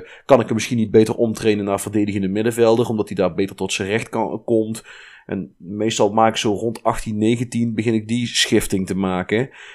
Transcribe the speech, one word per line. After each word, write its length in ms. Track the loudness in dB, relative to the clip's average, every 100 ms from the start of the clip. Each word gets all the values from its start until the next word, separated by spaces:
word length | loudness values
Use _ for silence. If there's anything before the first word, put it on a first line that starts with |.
| -2 -6 4
kan 140 | 4
ik 60 | 4
hem 80 |
misschien 240 | -2 -2 -2
niet 140 | 4
beter 240 | 4 4 2
omtrainen 500 | -2 0 0 0 0
naar 160 | -4
verdedigende 460 | -2 -2 0 -2 -2
middenvelder, 640 | 0 0 4 4 4 2
omdat 180 | 0 -2
hij 80 | 0
daar 180 | -2
beter 220 | 0 -4 -4
tot 180 | -6
zijn 140 | -4 -2
recht 220 | -4 -4
kan, 340 | -4 -4 -6
komt? 400 | 0 0 0 -6 -12 -20 -20 -18 -8
En 300 | -8 -8 _
meestal 540 | -12 -4 -2 2 2
maak 180 | 4 2
ik 80 | 2
zo 160 | -2
rond 300 | -2 -4 -2
achttien, 340 | -2 -2 -4 0
negentien 560 | 2 0 -2 -2 -2
begin 200 | -2 0
ik 140 | -2 -2
die 200 | -4 -4
schifting 600 | -2 2 2 2 -2 -2
te 80 | -2
maken. 540 | 0 -2 0 -2 -2 -8 -20